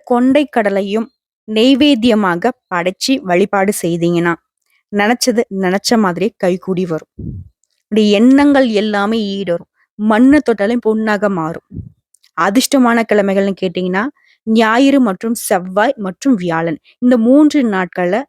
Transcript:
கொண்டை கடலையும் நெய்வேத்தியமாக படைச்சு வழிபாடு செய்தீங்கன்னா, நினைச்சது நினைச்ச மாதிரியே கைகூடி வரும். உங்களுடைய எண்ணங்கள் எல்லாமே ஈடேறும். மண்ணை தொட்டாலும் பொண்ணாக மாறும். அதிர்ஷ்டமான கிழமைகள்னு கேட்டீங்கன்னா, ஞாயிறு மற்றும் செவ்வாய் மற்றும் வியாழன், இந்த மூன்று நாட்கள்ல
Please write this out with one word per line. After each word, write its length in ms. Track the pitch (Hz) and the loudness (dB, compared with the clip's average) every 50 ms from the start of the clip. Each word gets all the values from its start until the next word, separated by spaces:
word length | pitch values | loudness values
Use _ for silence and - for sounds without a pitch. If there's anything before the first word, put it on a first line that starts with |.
| _ | _
கொண்டை 400 | - 247 240 247 262 262 294 294 | -2 0 0 2 2 2 2 0
கடலையும் 600 | - - 240 208 202 196 196 202 196 202 226 233 - _ _ _ _ _ _ _ - | 0 -2 -2 0 0 0 -2 -4 -2 -4 -4 -4 -6 _ _ _ _ _ _ _ -6
நெய்வேத்தியமாக 1000 | 214 220 233 262 277 240 302 294 285 226 214 247 214 - 180 185 170 175 175 240 254 _ _ - 185 | -2 2 4 4 4 4 4 2 2 2 2 2 2 2 2 0 -2 0 -2 -4 -4 _ _ -6 -6
படைச்சு 380 | 175 170 185 190 - - - 269 262 - | -4 -4 -4 -6 -6 -4 -2 -2 -2 -2
வழிபாடு 500 | 185 175 180 196 190 - 196 196 202 202 - - | 0 0 0 0 0 0 -2 0 -2 -2 -4 -4
செய்தீங்கன்னா, 520 | 170 170 170 165 170 175 170 170 170 165 - _ _ _ _ _ _ _ _ _ - - | -4 -2 -2 0 0 0 0 0 -2 -2 -4 _ _ _ _ _ _ _ _ _ -8 -4
நினைச்சது 500 | 202 202 214 247 - - 254 214 233 226 - 196 | -2 0 0 0 -2 -2 -2 -2 -2 -2 -4 -4
நினைச்ச 420 | 190 190 180 185 202 - - 247 | -4 -2 -2 -2 -2 -2 0 0
மாதிரியே 360 | 226 208 185 170 165 185 226 _ | 0 0 0 -2 -2 -4 -6 _
கைகூடி 480 | - - 180 180 185 - 190 185 170 185 | -4 -4 -2 -2 -4 -4 -6 -4 -4 -4
வரும். 280 | 170 160 151 - _ _ - 107 - - 90 - - _ _ _ _ _ _ | -4 -6 -8 -8 _ _ -14 -14 -12 -12 -14 -16 -20 _ _ _ _ _ _
உங்களுடைய 400 | _ - 214 220 214 208 202 202 | _ -4 0 0 2 2 4 4
எண்ணங்கள் 500 | 233 254 269 277 285 294 285 269 269 233 | 4 6 6 6 4 4 4 4 2 2
எல்லாமே 500 | 220 202 214 214 208 202 202 208 226 233 208 196 | 0 0 -2 0 -2 -2 -2 -2 -2 -4 -4 -4
ஈடேறும். 400 | 196 196 196 175 170 170 175 _ _ _ _ _ _ | -6 -6 -4 -4 -4 -6 -6 _ _ _ _ _ _
மண்ணை 460 | - 208 220 220 214 254 269 285 302 | -4 0 0 2 4 6 6 4 4
தொட்டாலும் 440 | - - 226 - 202 208 240 240 - | 2 0 -2 0 0 -2 -2 -2 -2
பொண்ணாக 420 | 220 220 220 220 214 214 196 208 202 | -2 -2 -2 -2 -2 -2 -2 -2 -2
மாறும். 380 | 196 170 160 156 165 - _ _ - - - - _ _ _ _ _ _ _ _ - - | -2 -2 -4 -6 -8 -10 _ _ -16 -16 -16 -16 _ _ _ _ _ _ _ _ -6 -2
அதிர்ஷ்டமான 600 | 165 196 202 262 - - - 269 247 233 233 233 226 - 214 | -2 0 2 0 0 2 2 2 2 2 2 0 0 0 0
கிழமைகள்னு 400 | 208 196 202 190 196 196 202 190 - | 0 0 0 0 0 0 -2 -2 -4
கேட்டீங்கன்னா, 440 | 190 185 170 185 180 180 180 190 226 294 - _ _ _ _ _ - | -6 -6 -4 -4 -6 -4 -2 -4 -4 -4 -8 _ _ _ _ _ -6
ஞாயிறு 520 | 220 220 226 226 214 220 240 277 277 277 277 | -2 0 2 2 2 2 2 4 4 4 2
மற்றும் 360 | 247 208 185 - - 226 233 - | 2 0 -2 -4 -6 -6 -6 -6
செவ்வாய் 540 | - - 214 180 180 185 185 208 214 269 269 - | -4 -2 -2 -2 -2 -2 -2 0 0 0 0 -4
மற்றும் 380 | 202 185 180 - - 277 254 | -6 -10 -8 -4 -2 0 0
வியாழன், 420 | 185 180 175 160 165 165 170 156 - _ _ _ - | 0 0 -2 -2 -2 -2 -4 -6 -6 _ _ _ -2
இந்த 140 | 240 247 254 233 | 0 2 2 2
மூன்று 420 | 220 240 262 294 311 294 285 294 254 226 | 4 4 4 6 4 4 2 2 0 0
நாட்கள்ல 480 | 202 190 185 175 - - 180 175 190 233 285 | -2 -2 -4 -6 -4 -4 -2 -2 -2 -2 -4